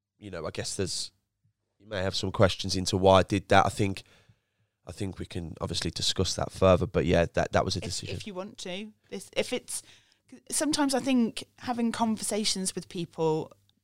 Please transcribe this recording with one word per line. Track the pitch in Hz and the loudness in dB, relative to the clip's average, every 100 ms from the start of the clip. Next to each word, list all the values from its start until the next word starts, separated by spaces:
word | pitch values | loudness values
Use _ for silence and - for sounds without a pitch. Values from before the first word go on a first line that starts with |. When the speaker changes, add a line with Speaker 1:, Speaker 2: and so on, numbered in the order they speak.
| _ _ | _ _
Speaker 1:
you | 104 | -12
know, | 90 80 | -8 -8
I | |
guess | 101 101 - | -6 -6 -2
there's, | 92 - - _ _ _ _ _ _ _ | -2 -4 -8 _ _ _ _ _ _ _
you | 101 | -10
may | 104 | -4
have | 95 | -2
some | 90 98 | -2 -2
questions | - 95 - 95 92 | 4 2 2 -4 -4
into | 92 95 | -2 4
why | 95 95 | 8 8
I | |
did | 90 101 - | 6 0 4
that. | 98 - | 4 4
I | |
think, | - 101 95 - _ _ _ _ _ _ _ - | 2 -4 -4 -12 _ _ _ _ _ _ _ -16
I | |
think | - 98 87 | -10 -8 -8
we | 90 | -10
can | - 82 - | -8 -10 -8
obviously | 80 82 85 | -6 -4 -4
discuss | - - - - - | -2 -2 0 -2 0
that | 78 | -4
further, | - 95 90 87 | 2 6 6 4
but | 90 | 0
yeah, | 73 87 85 | 2 4 2
that, | - 80 | 0 0
that | 92 | 0
was | 92 92 | 0 -2
a | |
Speaker 2:
If, | |
Speaker 1:
decision. | 87 - - 90 | -6 -8 -8 -10
Speaker 2:
if | - | -10
you | |
want | 180 196 - | -12 -12 -12
to. | 190 180 214 - - | -10 -10 -10 -16 -16
This, | 196 - - | -16 -10 -6
if | - | -4
it's, | 254 - - - - _ _ _ 254 - | -4 -6 -10 -12 -20 _ _ _ -20 -6
sometimes | - 302 311 277 | -2 0 2 2
I | 269 | 0
think | 262 262 226 - - _ | 2 2 2 -2 -14 _
having | - 240 233 | -6 -2 -2
conversations | - 226 214 - 208 208 190 185 | 0 -2 -2 -2 -2 -2 -2 -4
with | - - | -6 -10
people, | 185 170 - 160 156 - - _ _ | -8 -8 -2 0 0 -4 -12 _ _